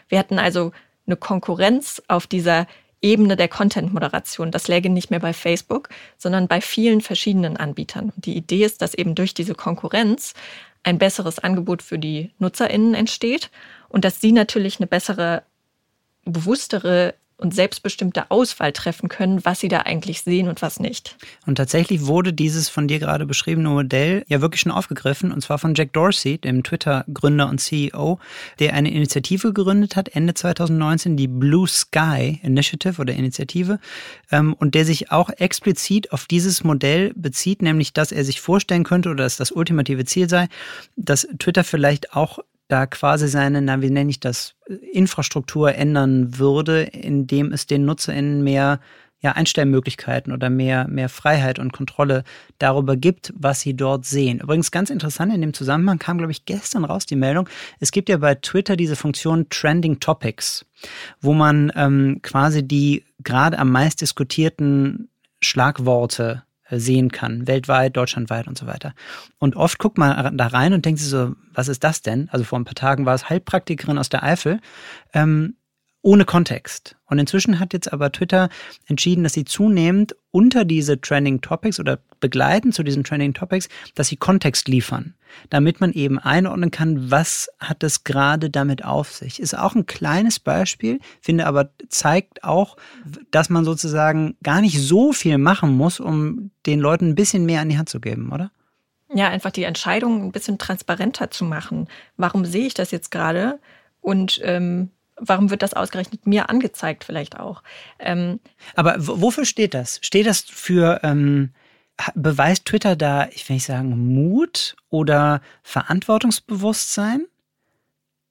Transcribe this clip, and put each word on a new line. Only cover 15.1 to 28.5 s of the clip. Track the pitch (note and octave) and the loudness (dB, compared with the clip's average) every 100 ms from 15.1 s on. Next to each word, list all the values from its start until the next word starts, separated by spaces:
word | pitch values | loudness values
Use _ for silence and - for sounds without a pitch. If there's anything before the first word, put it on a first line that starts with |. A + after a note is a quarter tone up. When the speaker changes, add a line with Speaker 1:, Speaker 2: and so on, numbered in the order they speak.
| F#3+ E3+ E3 - _ _ _ _ _ _ _ | -2 -2 -2 -6 _ _ _ _ _ _ _
Speaker 1:
bewusstere | - E3+ E3+ C4+ - G#3 F3+ F3+ F3+ - _ - | -6 -4 -2 -2 -2 -4 0 2 2 -2 _ -6
und | F3 | -2
selbstbestimmte | F#3 F#3+ - G3 - F#3 E3 - | 2 0 0 -8 -4 -4 -4 0
Auswahl | G3+ B3+ - D3+ | 2 2 0 -4
treffen | D3 - E3 E3+ | -2 -6 -4 -6
können, | - F#3+ F#3+ | -2 0 0
was | F3 F#3 | 0 -2
sie | F#3+ | 0
da | E3 | -2
eigentlich | - E3 F#3+ E3 | -2 -4 -6 -8
sehen | - F3+ F3+ | -2 0 0
und | E3 | -2
was | D#3 - | -6 -4
nicht. | - - - - - - - | -8 -8 -14 -20 -20 -10 -4
Speaker 2:
Und | |
tatsächlich | C#3 C3+ E3 E3+ F3+ C#3 | 0 2 2 2 0 2
wurde | D#3+ F3+ | 2 2
dieses | D#3 D#3 D#3+ D3+ | 0 -2 -2 -4
von | - D3 | -2 -2
dir | D3+ | 0
gerade | D3+ D3+ D3 | -2 -2 -2
beschriebene | C#3 - E3 D#3 | -4 -2 0 2
Modell | C#3+ C3+ C3+ D3 F#3+ - | 0 0 0 0 0 0
ja | D3 | 0
wirklich | D#3+ - | 0 0
schon | F3 | -2
aufgegriffen, | F3+ - C#3 - C#3 F3+ | -2 -4 -4 -4 -2 -2
und | C#3+ | -4
zwar | - D3 | -4 -2
von | D#3+ D#3+ | 0 0
Jack | D3 | 0
Dorsey, | D#3 F3 G3 C3+ D3+ | 2 2 2 -2 -4
dem | C3+ B2+ | -2 -2
Twitter-Gründer | B2 E3+ - C3+ - C#3 D3 D3 C#3 | -2 -4 -2 -2 -4 0 2 2 2
und | C#3 | -2
C | - D3+ C#3+ | -2 -2 -4
E | |
O, | C#3 D3+ F3+ - - - | -4 -4 -4 -6 -18 -12